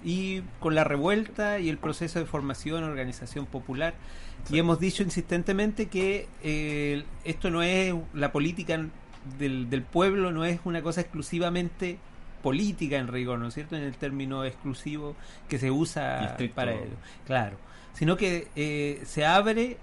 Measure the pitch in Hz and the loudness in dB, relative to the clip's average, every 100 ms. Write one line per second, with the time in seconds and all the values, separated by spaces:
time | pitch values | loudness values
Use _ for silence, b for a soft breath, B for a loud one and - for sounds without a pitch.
0 | 165 185 190 190 185 - 165 156 151 143 | 0 0 0 -2 -4 -2 2 4 4 4
1 | 160 208 220 - 208 208 170 151 156 147 | 4 4 2 0 0 2 0 0 -2 -2
2 | 165 175 165 151 139 131 151 165 160 139 | -2 -2 -2 -2 -2 -4 -2 -2 -2 -2
3 | 127 123 123 147 139 135 - 131 165 160 | -4 -6 -8 -6 -6 -8 -6 -2 -2 -2
4 | B B B B - 151 170 165 185 - | B B B B 0 4 6 6 4 2
5 | 190 175 165 175 170 196 214 208 220 190 | 0 0 0 0 2 2 2 0 -2 0
6 | 190 202 - - 151 151 151 147 147 143 | 2 0 -4 -8 -2 0 0 0 0 0
7 | 147 - - 160 185 165 170 185 190 175 | -4 -8 -6 -2 0 2 4 4 4 0
8 | 160 147 143 147 151 175 165 160 160 - | -4 0 2 4 2 0 0 0 -2 -8
9 | - - 135 131 143 131 120 135 - 170 | -16 -14 -12 -2 0 0 0 -2 2 6
10 | 190 196 185 160 165 175 185 165 165 170 | 6 6 2 2 0 0 0 -2 0 0
11 | 175 160 143 170 170 175 175 - 180 185 | -2 -4 -2 0 2 2 0 -2 -4 -4
12 | - - - - 143 135 208 - 151 139 | -12 -14 -14 -2 2 2 2 0 0 0
13 | 123 123 123 123 117 131 151 160 143 123 | 0 -2 0 0 -2 -6 -6 -4 -4 -4
14 | 143 139 135 135 131 - 143 123 151 151 | -4 -2 -2 -2 -4 -4 -8 -6 -6 -6
15 | 147 143 B B - 139 131 135 160 - | -6 -10 B B -6 0 2 4 2 0
16 | 131 127 127 123 120 123 123 110 110 117 | -2 0 -2 -2 -4 0 -2 -2 -6 -10
17 | B B - 131 104 98 - B B - | B B -2 0 0 -4 -14 B B 0
18 | 156 185 190 175 156 - 151 147 147 143 | 2 4 2 0 -4 -2 -2 0 -2 -4
19 | - - 151 185 208 220 247 240 | -6 2 6 8 6 4 2 -2